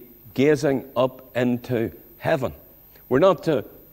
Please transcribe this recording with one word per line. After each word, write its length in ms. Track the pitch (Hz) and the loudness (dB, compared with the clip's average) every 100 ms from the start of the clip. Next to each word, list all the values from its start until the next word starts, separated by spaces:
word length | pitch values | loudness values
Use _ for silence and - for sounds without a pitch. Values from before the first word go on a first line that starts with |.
| - - - | -20 -20 -8
gazing 500 | - 143 147 147 131 - - | 0 2 2 0 -2 -4 -2
up 400 | 131 - - 120 | -2 -4 -10 -4
into 560 | 123 120 - 120 110 - - - | -2 -2 -4 -4 -4 -8 -20 -8
heaven?" 340 | - 160 104 - - _ _ - - | -4 -2 -4 -10 -20 _ _ -20 -2
We're 120 | 131 | 2
not 240 | 190 175 | 4 2
to 200 | 160 131 - - - | 0 -2 -4 -14 -20